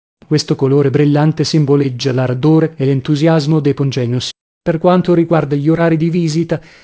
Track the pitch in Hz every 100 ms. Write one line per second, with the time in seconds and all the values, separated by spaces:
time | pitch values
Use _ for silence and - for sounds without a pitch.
0 | _ _ - 151 - 151 135 143 139 127
1 | 147 147 156 156 147 160 139 143 143 123
2 | 135 123 127 127 151 160 156 160 135 139
3 | 139 147 160 160 143 156 143 135 139 127
4 | 120 123 - - _ _ - 160 180 180
5 | 170 170 165 170 143 143 147 165 165 165
6 | 165 175 165 156 170 160 - -